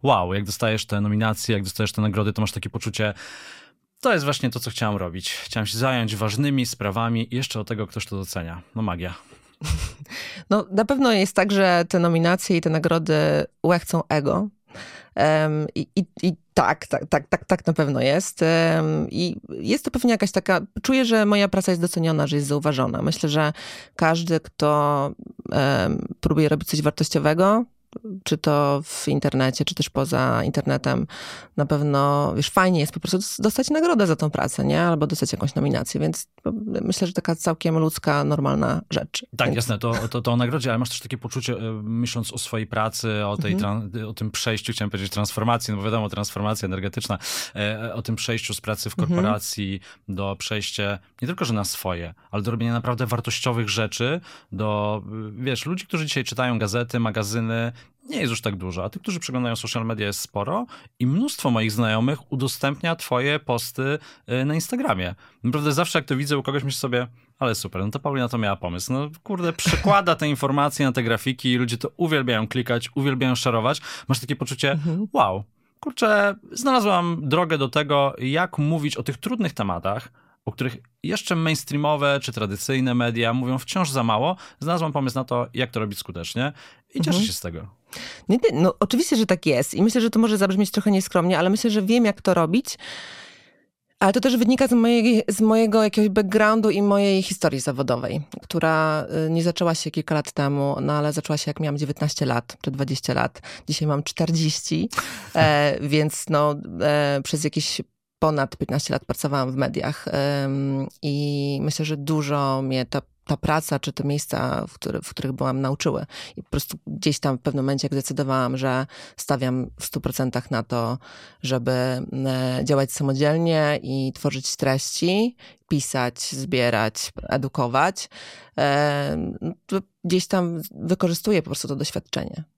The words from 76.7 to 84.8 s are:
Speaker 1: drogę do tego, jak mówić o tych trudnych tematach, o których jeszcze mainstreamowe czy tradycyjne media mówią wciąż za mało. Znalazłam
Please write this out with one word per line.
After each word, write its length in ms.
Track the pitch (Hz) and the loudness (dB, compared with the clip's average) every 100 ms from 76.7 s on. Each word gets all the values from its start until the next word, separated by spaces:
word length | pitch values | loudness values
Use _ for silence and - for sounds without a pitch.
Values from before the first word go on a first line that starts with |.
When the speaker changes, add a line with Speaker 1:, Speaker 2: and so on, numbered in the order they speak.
| 262 208 185 175 165 147 | 2 4 2 2 -2 0
Speaker 1:
drogę 300 | 156 175 156 | 2 2 0
do 100 | 135 | 0
tego, 460 | 151 143 143 139 - | 0 2 2 2 0
jak 400 | 127 151 185 - | -2 0 0 0
mówić 380 | 147 160 147 - | 0 0 -2 -4
o 60 | |
tych 140 | 123 123 | -6 -6
trudnych 340 | - 233 185 | -4 -2 -2
tematach, 560 | - 98 85 92 107 - _ _ _ | -2 -4 -2 -2 -4 -8 _ _ _
o 80 | - | -10
których 240 | - 127 120 _ _ | -4 -6 -6 _ _
jeszcze 340 | 147 190 - 170 | -6 -4 -2 0
mainstreamowe 840 | 160 160 - 143 147 151 143 139 | 0 -2 -2 -2 0 2 2 2
czy 100 | 131 | -2
tradycyjne 640 | 113 107 101 - 135 127 | -4 -4 -4 -2 0 2
media 380 | 120 120 117 117 | 2 2 2 0
mówią 240 | 123 127 127 | 0 -2 -4
wciąż 320 | - 190 170 | -4 -2 0
za 120 | 135 | 0
mało. 340 | 117 107 143 185 - - | 2 2 2 -2 -10 -8
Znalazłam 320 | 147 175 | -2 0